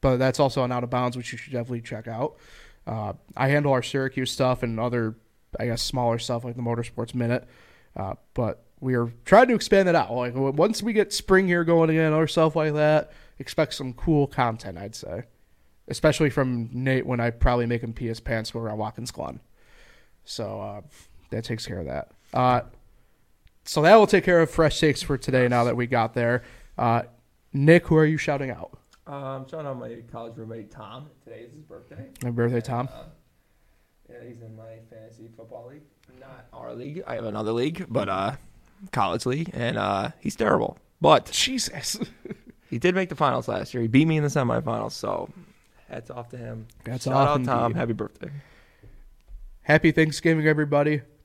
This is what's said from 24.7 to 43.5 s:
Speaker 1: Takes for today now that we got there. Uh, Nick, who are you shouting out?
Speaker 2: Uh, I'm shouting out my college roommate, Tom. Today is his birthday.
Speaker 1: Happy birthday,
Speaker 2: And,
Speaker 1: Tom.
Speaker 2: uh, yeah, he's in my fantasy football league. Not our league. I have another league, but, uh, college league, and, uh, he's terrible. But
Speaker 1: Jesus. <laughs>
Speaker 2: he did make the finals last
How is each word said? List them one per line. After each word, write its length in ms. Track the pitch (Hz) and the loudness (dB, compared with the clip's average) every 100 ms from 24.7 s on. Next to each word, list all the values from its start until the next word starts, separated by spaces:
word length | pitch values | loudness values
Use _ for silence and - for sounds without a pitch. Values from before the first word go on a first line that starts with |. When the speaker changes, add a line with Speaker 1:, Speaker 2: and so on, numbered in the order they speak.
| - | 4
Speaker 1:
Takes 220 | 156 131 | 0 0
for 140 | - 135 | -2 -4
today 300 | - 127 123 | 0 2 4
now 160 | 120 | 4
that 120 | 120 120 | 2 0
we 100 | 120 | 0
got 280 | 123 110 | 0 0
there. 280 | 120 117 120 - - - - | 0 0 0 -4 -20 -18 -2
Uh, 260 | 120 117 - _ _ _ _ | 0 0 -2 _ _ _ _
Nick, 340 | 139 143 170 - | 2 8 8 8
who 100 | 160 | 4
are 80 | 156 | 4
you 100 | 156 | 2
shouting 340 | - 143 135 | -2 -4 -4
out? 260 | 117 - - _ _ - | -8 -12 -16 _ _ -16
Speaker 2:
Uh, 40 | 139 135 135 | -12 -10 -10
I'm 120 | 131 | -10
shouting 180 | 160 147 | -10 -10
out 120 | 127 | -10
my 180 | 117 117 117 | -10 -14 -16
college 260 | 120 117 113 | -14 -14 -14
roommate, 340 | 113 113 101 | -14 -14 -16
Tom. 380 | - 104 120 147 _ | -18 -18 -16 -20 _
Today 160 | - 110 | -20 -20
is 120 | 120 | -20
his 100 | 151 | -20
birthday. 440 | 151 - - - - - | -20 -20 -20 -18 -18 -10
Speaker 1:
Happy 80 | 123 | -6
birthday, 260 | 120 117 120 | -2 0 0
Speaker 2:
And, 80 | |
Speaker 1:
Tom. 240 | 117 120 131 | -4 -6 -6
Speaker 2:
uh, 100 | - - - _ _ _ _ _ _ _ _ _ | -12 -20 -20 _ _ _ _ _ _ _ _ _
yeah, 80 | 123 120 | -20 -20
he's 140 | 113 | -20
in 160 | 113 110 | -20 -20
my 200 | 110 113 113 | -20 -20 -20
fantasy 380 | 113 110 113 113 113 | -20 -20 -20 -20 -20
football 320 | 117 120 120 | -18 -18 -18
league. 120 | 147 151 _ _ 127 | -20 _ _ _ -20
Not 260 | 135 131 117 | -20 -20 -20
our 200 | 120 123 | -18 -14
league. 280 | 120 131 156 - | -12 -10 -12 -10
I 100 | 117 | -8
have 80 | |
another 280 | 113 104 107 | -6 -6 -4
league, 340 | 117 135 170 185 | -2 -2 -4 -6
but, 200 | 117 98 | -4 -2
uh, 240 | 95 98 139 - - _ _ 202 | -2 -4 -6 -16 -20 _ _ -8
college 340 | - 98 98 123 | -2 0 0 -2
league, 240 | 135 165 | -4 -6
and, 240 | - 117 113 | -4 -4 -2
uh, 340 | 98 98 104 - | 0 0 -2 -6
he's 160 | - - | -8 -2
terrible. 420 | - - - - _ _ | 2 2 0 -6 _ _
But 300 | 165 147 - | 6 6 4
Speaker 1:
Jesus. 680 | - - 254 - 156 - 220 - - - | -4 -2 -2 -4 -6 -8 -6 -8 -10 -16
<laughs> 360 | - - - _ | -16 -16 -20 _
Speaker 2:
he 80 | 120 | 0
did 160 | 156 | 2
make 140 | 185 185 | 2 -2
the 80 | 147 | 0
finals 320 | 147 123 | 0 2
last 260 | 117 | -2